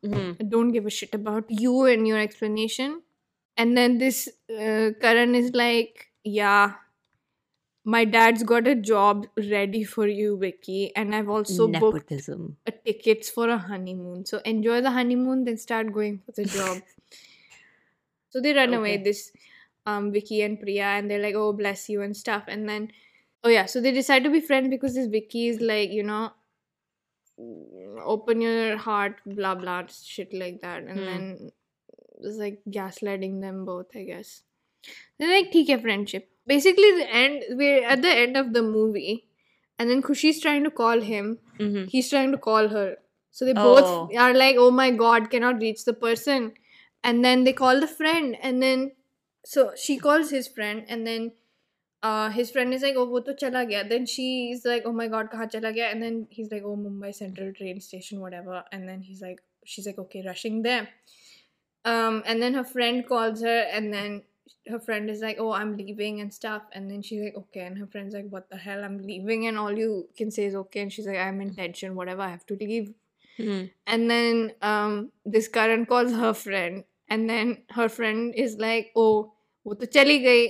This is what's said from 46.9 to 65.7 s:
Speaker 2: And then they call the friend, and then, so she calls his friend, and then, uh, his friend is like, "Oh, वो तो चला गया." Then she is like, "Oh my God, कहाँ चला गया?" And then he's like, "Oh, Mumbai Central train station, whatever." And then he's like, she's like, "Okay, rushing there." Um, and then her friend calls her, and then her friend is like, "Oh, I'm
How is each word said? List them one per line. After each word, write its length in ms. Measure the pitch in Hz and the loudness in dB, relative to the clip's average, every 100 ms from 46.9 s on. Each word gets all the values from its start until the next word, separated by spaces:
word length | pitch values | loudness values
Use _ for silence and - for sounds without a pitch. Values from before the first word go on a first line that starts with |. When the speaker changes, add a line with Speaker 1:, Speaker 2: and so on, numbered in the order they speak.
| _ 247 | _ 0
Speaker 2:
And 140 | 240 247 | 4 6
then 160 | 254 254 | 6 4
they 60 | 262 | 4
call 200 | 262 262 | 4 4
the 20 | 302 | 2
friend, 440 | - 311 330 285 226 262 | -2 0 0 -2 -4 -4
and 140 | 254 | 0
then, 180 | 262 262 269 269 _ _ _ _ - | 2 2 -2 -8 _ _ _ _ -6
so 100 | 294 233 - | 2 2 0
she 100 | - 277 | -4 -2
calls 260 | 294 302 302 | 2 2 2
his 140 | 269 247 - | -4 -6 -8
friend, 260 | 208 214 214 233 | -8 -8 -8 -8
and 100 | 226 | -6
then, 140 | 226 226 - _ _ _ _ _ _ 220 | -6 -6 -10 _ _ _ _ _ _ -4
uh, 180 | 214 214 | -2 -2
his 160 | 214 240 240 | -2 -2 0
friend 200 | 247 262 | -2 0
is 80 | 269 | -2
like, 100 | 262 | 0
"Oh, 20 | 247 | -2
वो 60 | 247 247 | -2 -6
तो 40 | 277 | -6
चला 220 | 277 254 240 | -4 -2 -2
गया." 100 | 202 202 | -4 -2
Then 100 | 233 247 | -4 -4
she 140 | - 254 254 240 247 | -6 -4 -4 -6 -6
is 100 | 240 | -2
like, 140 | 240 226 | -2 -2
"Oh 20 | 226 | -6
my 60 | 226 | -4
God, 160 | 220 220 | -4 -6
कहाँ 140 | 220 220 | -8 -8
चला 160 | 220 220 220 | -6 -6 -4
गया?" 100 | 233 | -4
And 120 | 220 233 | -4 -6
then 140 | 226 220 - | -8 -10 -14
he's 160 | 214 | -12
like, 160 | 214 202 | -10 -8
"Oh, 40 | 208 | -8
Mumbai 260 | 208 196 202 202 | -8 -10 -14 -14
Central 280 | 202 190 196 190 | -14 -12 -14 -12
train 200 | 190 185 - | -12 -14 -16
station, 320 | 185 185 202 185 | -18 -16 -14 -14
whatever." 340 | 180 185 180 - 196 | -14 -14 -14 -14 -16
And 120 | 185 | -14
then 80 | 185 190 | -14 -16
he's 140 | 190 185 | -18 -16
like, 120 | 180 _ _ - | -16 _ _ -20
she's 140 | - 202 | -14 -12
like, 60 | 196 | -12
"Okay, 180 | 185 196 190 | -14 -12 -12
rushing 320 | 185 226 214 226 | -10 -6 -4 -2
there." 180 | 247 214 _ _ _ _ - _ _ _ _ | -2 -4 _ _ _ _ -20 _ _ _ _
Um, 380 | 233 233 226 220 214 | -4 0 0 -2 -2
and 140 | 226 240 | -2 0
then 80 | 269 | -2
her 40 | 247 247 | -4 -2
friend 280 | 233 247 240 | -2 -2 -2
calls 360 | 247 226 220 | 0 0 -2
her, 160 | 233 233 220 202 | 0 0 0 -4
and 140 | 214 | -4
then 300 | 208 208 202 - _ _ _ - | -6 -8 -10 -16 _ _ _ -12
her 100 | 226 | -12
friend 320 | 226 214 214 | -6 -6 -6
is 100 | 208 220 | -8 -8
like, 140 | 220 226 | -6 -4
"Oh, 40 | 196 | -4
I'm 160 | 214 | -4